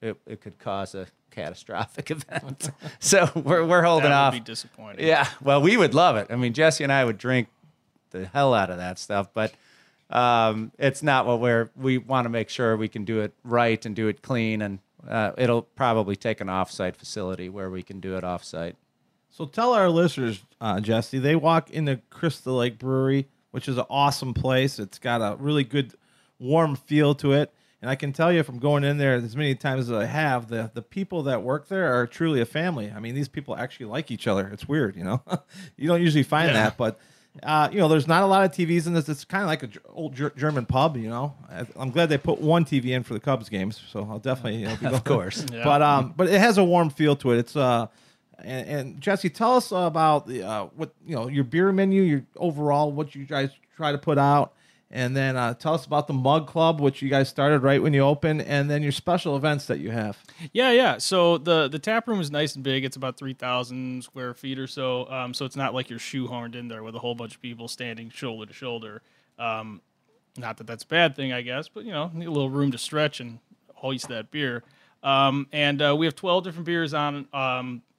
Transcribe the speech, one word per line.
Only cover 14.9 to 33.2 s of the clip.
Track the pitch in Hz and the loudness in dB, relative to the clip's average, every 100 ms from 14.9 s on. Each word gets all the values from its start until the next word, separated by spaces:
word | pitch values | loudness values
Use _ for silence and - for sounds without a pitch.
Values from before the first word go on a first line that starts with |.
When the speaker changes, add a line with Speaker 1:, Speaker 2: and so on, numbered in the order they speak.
| _ - | _ -6
Speaker 1:
uh, | 113 104 - | -2 -2 0
it'll | 123 117 | 2 0
probably | - - 127 113 98 | -2 -2 0 2 0
take | 98 113 107 | -2 -4 -6
an | 95 | -4
off-site | 92 92 - 92 - | -2 -4 -4 -6 -8
facility | - 107 92 92 92 | -12 -8 -8 -8 -10
where | 101 95 | -10 -10
we | 92 | -10
can | - 95 | -12 -12
do | 95 92 | -8 -6
it | |
off-site. | 90 87 - 82 85 - _ _ _ _ _ | -6 -8 -8 -10 -10 -12 _ _ _ _ _
Speaker 3:
So | - 151 | -14 -10
tell | - 247 | -2 2
our | 226 185 | 4 4
listeners, | 165 170 139 120 101 _ - | 4 2 2 -4 -4 _ -8
uh, | 113 95 | -4 -2
Jesse, | 107 113 - 135 | 0 0 0 -2
they | 135 | 0
walk | 160 151 160 - | 2 4 2 0
into | 156 147 127 _ | -4 -4 -4 _
Crystal | - 165 - 131 127 | -6 -4 -4 -4 0
Lake | 120 110 | -2 -2
Brewery, | 127 131 135 139 135 _ _ | -2 0 2 0 -2 _ _
which | 120 - | -10 -4
is | 123 | -4
an | - | -2
awesome | 135 139 139 131 | 2 2 2 -6
place. | 117 131 127 135 - | -4 0 2 0 -2
It's | 101 - | -12 -8
got | 127 117 | -4 -2
a | 104 104 | -2 -4
really | 143 151 | -2 0
good | 127 139 127 - _ _ _ - | 0 -2 -4 -8 _ _ _ -10
warm | 123 160 160 135 | 0 2 2 -2
feel | - 147 147 143 | 0 4 4 4
to | 143 | 2
it. | 139 147 _ _ _ | 2 2 _ _ _
And | 120 | -6
I | 139 | -4
can | 143 | -4
tell | 139 165 | 0 2
you | 170 | 2
from | 143 123 | 0 -2
going | 143 143 | 0 2
in | 143 147 | 2 0
there | 139 | 2
as | 123 117 123 | 0 -2 -4
many | 147 135 | -2 -2
times | 143 131 120 | -2 -2 -2
as | 113 | -2
I | 107 | -2
have, | 143 151 123 113 | 0 0 0 -2
the, | 117 113 | -6 -6
the | 120 | -10
people | - 196 190 175 | -12 -10 -6 -4
that | 139 120 | -2 -2
work | 113 147 - | -2 -4 -4
there | 190 170 | -2 0
are | 123 120 | 2 0
truly | - 165 139 | -2 0 0
a | 117 | 0
family. | 151 180 147 104 | -2 -2 -4 -8
I | 107 | -10
mean, | 113 | -8
these | 131 | -6